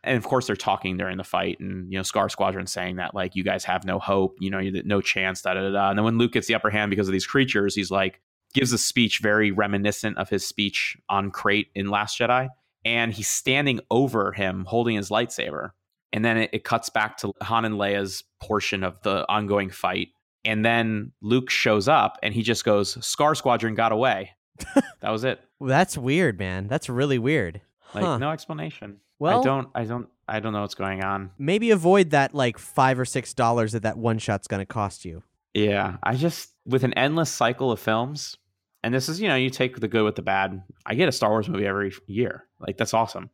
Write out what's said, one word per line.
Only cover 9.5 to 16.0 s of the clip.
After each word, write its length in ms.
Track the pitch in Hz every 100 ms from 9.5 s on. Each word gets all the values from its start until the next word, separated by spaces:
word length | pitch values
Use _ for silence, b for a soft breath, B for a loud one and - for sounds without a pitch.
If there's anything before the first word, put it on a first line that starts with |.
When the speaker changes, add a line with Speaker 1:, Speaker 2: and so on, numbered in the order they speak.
Speaker 1:
reminiscent 680 | 98 101 101 101 101 110 98
of 100 | 95
his 160 | 101 -
speech 520 | - 101 - - - _
on 220 | 98 98
Crait 360 | - 104 104 - 98
in 140 | 98
Last 260 | 101 107 -
Jedi. 300 | 117 123 131 - _ _
And 300 | 113 117 117
he's 140 | 104 104
standing 520 | - - 135 143 120 -
over 400 | 117 139 113 98
him, 340 | 98 95 95 92
holding 300 | 113 117 107
his 160 | 98
lightsaber. 580 | 104 120 - - 76 - _ _ _